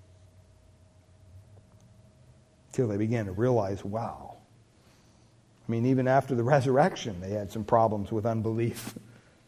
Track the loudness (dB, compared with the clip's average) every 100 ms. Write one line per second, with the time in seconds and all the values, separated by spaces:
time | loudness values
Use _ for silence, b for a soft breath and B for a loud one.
0 | -20 -20 -20 -20 -20 -20 _ _ _ _
1 | _ -20 -20 -20 -20 -20 -20 -20 -20 -20
2 | -20 -20 -20 -20 _ _ _ -2 0 0
3 | 0 0 -2 0 2 2 0 -4 -6 -6
4 | -8 -10 -16 -20 -20 -20 _ _ _ _
5 | _ _ _ _ _ _ -6 -2 2 2
6 | 4 2 2 0 2 4 4 4 4 2
7 | -8 -8 -6 -6 -6 -8 2 4 4 2
8 | -4 -4 -2 -2 -2 -2 -2 -4 -12 -16
9 | -18 -20 -20 _